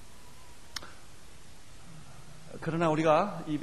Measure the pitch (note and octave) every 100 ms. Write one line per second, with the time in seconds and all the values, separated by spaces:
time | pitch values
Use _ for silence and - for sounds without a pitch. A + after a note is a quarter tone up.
0 | - - - - - - - - - -
1 | - - - - - - - - - -
2 | - - - - - - D#3+ D#3+ E3+ D#3
3 | D#3+ D#3 G3+ E3+ D#3+ D3